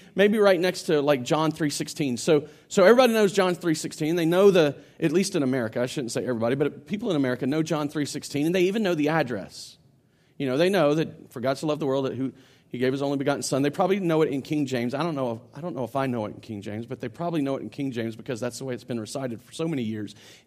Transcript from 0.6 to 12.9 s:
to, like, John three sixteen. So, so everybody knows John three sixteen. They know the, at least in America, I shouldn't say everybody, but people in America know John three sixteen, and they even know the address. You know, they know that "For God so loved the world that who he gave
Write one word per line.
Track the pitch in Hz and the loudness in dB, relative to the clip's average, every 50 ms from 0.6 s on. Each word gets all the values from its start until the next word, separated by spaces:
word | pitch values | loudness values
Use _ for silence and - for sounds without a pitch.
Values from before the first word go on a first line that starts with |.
| 175 180 - - - | 2 0 0 -2 0
to, | - 160 147 | 2 2 4
like, | 139 147 147 143 123 | 4 4 2 2 2
John | - 156 151 160 156 | 0 2 2 2 2
three | 151 - 165 147 | 0 0 -2 -2
sixteen. | 143 - 156 - - - 156 135 123 | -2 -4 -6 -6 -6 -4 -4 -2 -4
So, | 113 - 180 160 147 147 - - - _ - | -2 2 2 4 4 2 -2 -10 -20 _ -2
so | - 202 185 | 2 6 8
everybody | 196 233 247 254 233 | 8 8 8 6 6
knows | 226 220 214 196 220 | 4 4 2 2 2
John | 196 185 180 180 | 2 2 2 0
three | 170 - 175 156 | -2 -2 -2 -2
sixteen. | 156 - - - - 156 151 170 | -2 -4 -6 -6 -4 -4 -2 0
They | 175 165 | 0 2
know | 160 175 185 202 202 | 2 4 6 8 8
the, | 175 185 156 143 139 - - - - | 8 8 6 4 2 -4 -10 -20 -6
at | - - 160 | -2 0 2
least | 147 185 196 196 - | 2 2 2 2 0
in | 165 139 | 0 0
America, | 127 131 131 113 110 - 120 | 0 0 0 -2 -2 -2 -2
I | 123 | -2
shouldn't | 123 - 156 127 113 - | -2 -2 -6 -6 -4 -4
say | 135 | -4
everybody, | 95 117 123 110 113 117 123 | -2 -2 -2 0 0 0 0
but | 127 151 143 139 - - | 0 0 -2 -4 -6 -10
people | - 180 202 240 226 | -8 -6 -4 -2 -2
in | 170 | 0
America | 143 139 127 123 120 147 | 0 0 0 -2 -2 -2
know | 127 147 160 156 | -2 0 0 -2
John | 160 170 151 151 143 | 0 -2 -2 -2 -4
three | - 156 143 | -4 -4 -4
sixteen, | - - 147 - - - 143 147 | -4 -6 -10 -8 -6 -4 -2 0
and | 165 180 | 2 2
they | 190 | 2
even | 175 185 196 233 | 2 2 2 0
know | 214 180 175 | 0 0 0
the | 151 143 147 | 0 2 2
address. | 160 160 147 120 123 98 87 - - - - - - _ _ _ _ _ _ _ _ _ _ _ _ | 2 2 0 0 -4 -8 -8 -12 -16 -18 -18 -18 -20 _ _ _ _ _ _ _ _ _ _ _ _
You | - 143 | -4 -2
know, | 131 127 | 0 2
they | 143 170 185 | 2 2 4
know | 208 185 151 147 151 | 4 4 4 4 4
that | 160 151 - - - - - - | 2 -2 -4 -6 -14 -20 -16 -10
"For | 123 | -4
God | 113 131 139 | -2 -2 -2
so | 139 165 | -2 -2
loved | 156 151 147 | -2 -2 -2
the | 156 | -2
world | 135 131 139 135 | -2 0 0 -2
that | 131 127 | -2 -4
who | 120 135 127 - - - _ _ _ _ _ | -4 -6 -6 -8 -10 -18 _ _ _ _ _
he | - 123 | -6 -2
gave | 127 127 | 0 0